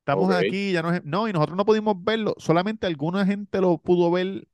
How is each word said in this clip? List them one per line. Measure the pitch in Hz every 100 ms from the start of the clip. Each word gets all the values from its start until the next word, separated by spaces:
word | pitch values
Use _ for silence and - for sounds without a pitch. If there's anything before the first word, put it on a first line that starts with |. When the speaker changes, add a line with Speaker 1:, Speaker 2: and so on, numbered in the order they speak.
Speaker 1:
Estamos | - 139 190
Speaker 2:
Ok. |
Speaker 1:
aquí, | 180 113 190 202
ya | 175
no | 165
es... | 175
No, | 151 175 226
y |
nosotros | 175 151 175
no |
pudimos | 202 220 214 190
verlo. | 185 220 202 -
Solamente | - 165 196 220 196
alguna | 151 156 185
gente | 190 202 202 190
lo | 190 165
pudo | - 175 170
ver | 175 185 196 -